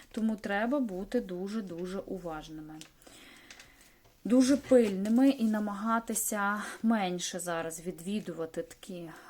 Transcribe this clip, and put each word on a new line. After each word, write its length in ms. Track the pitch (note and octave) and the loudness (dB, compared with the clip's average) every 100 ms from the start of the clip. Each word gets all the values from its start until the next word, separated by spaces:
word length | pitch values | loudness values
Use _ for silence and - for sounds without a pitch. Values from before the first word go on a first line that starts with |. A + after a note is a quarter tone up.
| - | -10
Тому 260 | - A3 G#3+ | -2 0 0
треба 440 | G#3 G3+ A3+ C#4+ | -2 0 2 0
бути 400 | A#3 F3+ G3 B3 | 0 -4 -2 -2
дуже-дуже 760 | F#3+ F3+ G3 A3 G3 E3+ F3+ F#3+ | -2 -6 -4 -6 -6 -8 -6 -6
уважними. 760 | - F#3+ E3+ D#3 D#3 D#3 D#3 D#3 - _ - - - - - - - - - _ _ _ G3 | -6 -8 -6 -8 -10 -14 -14 -16 -18 _ -20 -20 -20 -20 -20 -20 -20 -20 -20 _ _ _ 4
Дуже 300 | B3 B3+ C#4 | 6 6 4
пильними 720 | - B3+ A3 F#3+ G#3 A#3 C4+ | 6 6 6 2 2 6 6
і 160 | C4+ | 6
намагатися 1160 | A3+ G#3+ G#3 G3+ A3 A3+ A3+ A3 - G#3+ G3+ G#3 G3+ - | 2 0 -2 -4 0 0 0 -4 -2 0 0 -2 -6 -2
менше 580 | A3+ A3+ F#3 F3+ - F#3 | 2 4 2 -2 -4 -6
зараз 400 | F3 E3 E3 E3 | -4 -4 -4 -6
відвідувати 840 | E3+ E3 E3+ G#3 F#3+ E3 D#3+ E3+ | -8 -8 -4 -4 -4 -6 -6 -6
такі, 480 | E3 - - F3+ E3 - | -8 -12 -14 -12 -12 -14